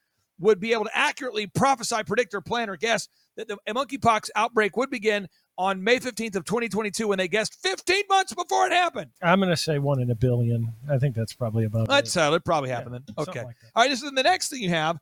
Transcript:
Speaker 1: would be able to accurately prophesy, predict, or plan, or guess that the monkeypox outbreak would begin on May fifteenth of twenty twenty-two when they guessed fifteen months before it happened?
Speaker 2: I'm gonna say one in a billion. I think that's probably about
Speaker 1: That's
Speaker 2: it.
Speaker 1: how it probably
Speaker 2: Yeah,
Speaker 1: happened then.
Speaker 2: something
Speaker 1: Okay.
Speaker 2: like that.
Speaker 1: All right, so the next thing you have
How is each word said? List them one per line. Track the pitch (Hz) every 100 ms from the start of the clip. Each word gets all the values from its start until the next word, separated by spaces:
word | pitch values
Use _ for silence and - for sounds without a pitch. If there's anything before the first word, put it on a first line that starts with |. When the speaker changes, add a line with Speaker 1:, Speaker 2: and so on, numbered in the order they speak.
| _ _ _ -
Speaker 1:
would | 190 208
be | 226
able | 226
to | 214 -
accurately | 285 - 254 214 208
prophesy, | - 269 262 220 226
predict, | 208 214 247
or | 202
plan, | 180 233 226
or | 180
guess | 220 214 - _ _ -
that | 220
the | 202 -
monkeypox | 226 277 262 226 214 - 208
outbreak | 233 233 208 208
would | 269
begin | 254 214 208 185 _ _ -
on | 190 190
May | 190 254
fifteenth | 247 214 226 190
of |
twenty | - 226 233
twenty-two | 190 214 180 220
when | 190
they | 185
guessed | 202 208 -
fifteen | 370 370 - 381 403
months | 381 381
before | - 349 381 370
it |
happened? | 349 349 226 156 _
Speaker 2:
I'm | 170 190
gonna | 185 170
say | - 147
one | 139 135
in | 123
a |
billion. | 110 127 120 117 117 113 113 139
I | 139
think | 143 113
that's | 110
probably | - 117 110
about | 110 113 113
Speaker 1:
That's | 277 -
Speaker 2:
it. | 185
Speaker 1:
how | 151
it | 165
probably | 170 160 131
Speaker 2:
Yeah, | 120
Speaker 1:
happened | -
then. | 123 139 185
Speaker 2:
something | 151
Speaker 1:
Okay. | 135 120
Speaker 2:
like | -
that. | _
Speaker 1:
All | -
right, | 254 254
so | 285
the | 269
next | 277 370 -
thing | 277
you | 185
have | 165 156 165